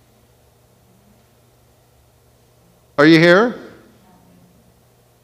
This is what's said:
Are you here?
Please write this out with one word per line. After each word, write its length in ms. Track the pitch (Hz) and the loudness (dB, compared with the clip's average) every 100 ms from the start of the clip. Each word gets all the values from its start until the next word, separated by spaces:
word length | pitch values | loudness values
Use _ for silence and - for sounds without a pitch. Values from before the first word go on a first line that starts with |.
| _ _ _ _ _ _ _ _ _ _ _ _ _ _ _ _ _ _ _ _ _ _ _ _ _ _ _ _ _ - | _ _ _ _ _ _ _ _ _ _ _ _ _ _ _ _ _ _ _ _ _ _ _ _ _ _ _ _ _ -4
Are 80 | 147 | 0
you 140 | 165 | 2
here? 400 | 170 180 240 208 - - _ _ _ _ _ _ _ _ _ _ _ _ _ _ | 2 0 -2 -8 -20 -20 _ _ _ _ _ _ _ _ _ _ _ _ _ _